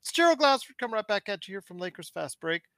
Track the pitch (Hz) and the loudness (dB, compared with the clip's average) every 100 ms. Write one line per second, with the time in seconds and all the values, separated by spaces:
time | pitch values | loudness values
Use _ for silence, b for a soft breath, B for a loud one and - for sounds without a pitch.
0 | - - 339 311 285 269 - - 240 220 | -6 4 4 6 4 4 0 -10 -6 -4
1 | 214 202 - 196 - 196 - 180 180 175 | -2 -2 -2 -10 -8 -14 -12 -10 -10 -10
2 | 165 - 151 - 165 170 _ | -14 -10 -10 -8 -4 -4 _